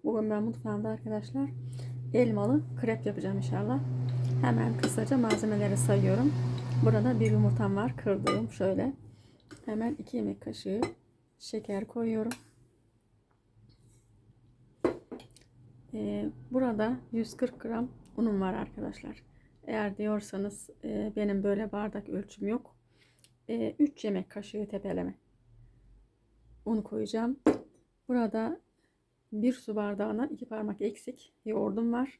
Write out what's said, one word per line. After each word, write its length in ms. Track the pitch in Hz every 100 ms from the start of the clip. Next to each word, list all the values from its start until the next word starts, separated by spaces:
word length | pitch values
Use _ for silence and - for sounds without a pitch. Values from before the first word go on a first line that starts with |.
Bugün 260 | - 220 214
ben 140 | 208
mutfağımda 460 | 220 226 214 208 220
arkadaşlar 600 | 220 220 214 - 269 277 - - - - - -
elmalı 500 | 233 233 208 202 294 - -
krep 240 | 226 220 208
yapacağım 320 | 196 190 196
inşallah. 420 | 190 185 208 269 - - - - - -
Hemen 360 | 123 120 - -
kısaca 400 | - - 214 269
malzemeleri 600 | 233 214 214 208 202 202
sayıyorum. 560 | - 196 190 196 277 - - - - - 220
Burada 340 | 214 233 226
bir 120 | 220
yumurtam 440 | 214 208 196 202 196
var, 220 | 240 -
kırdığım 540 | 214 196 202 202 226
şöyle. 420 | - 190 190 240 - - - - - - - -
Hemen 300 | 214 226 302
iki 180 | - 247
yemek 240 | 208 202
kaşığı 400 | 214 226 190 202 330 - _ _ _ _
şeker 480 | - 220 214 196 220
koyuyorum. 460 | 233 226 220 226 - - - _ _ _ _ _ _ _ _ _ _ - _ - - _ _ _ _ _ _ _ _ - - - - - - - - - - -
Ee, 360 | 220 208 208 214 - -
burada 460 | 254 254 208 220 254 -
yüz 260 | 226 220 -
kırk 240 | 247 -
gram 260 | 226 226 247 - - -
unum 240 | 233 202
var 120 | 190
arkadaşlar. 720 | 196 - - 208 202 - 220 - - _ _ -
Eğer 300 | 214 208 202
diyorsanız, 720 | 208 208 208 196 202 202 - -
e, 300 | 226 214 214 214
benim 280 | 208 196
böyle 280 | 202 202 214
bardak 380 | 202 208 208 -
ölçüm 380 | 190 202 - 202
yok. 280 | 240 - _ _ _ _ - - _ -
E, 260 | 233 220 -
üç 240 | 285 -
yemek 260 | 220 190 190
kaşığı 380 | 208 202 208 208
tepeleme 420 | 202 196 180 180 - _ _ _ - - - - - _ _ _ _ _ - -
un 140 | 220
koyacağım. 580 | 208 220 214 220 233 277 - - - _ _ _ -
Burada 520 | 247 226 220 226 370 _ _ _ _ _ _ _
bir 220 | 214 240
su 220 | 254 - 214
bardağına 520 | 208 202 214 214 294
iki 180 | 302 240
parmak 360 | 220 214 202
eksik 520 | 202 214 - 254 - _ 214
yoğurdum 480 | 214 208 202 233
var. 260 | 240 269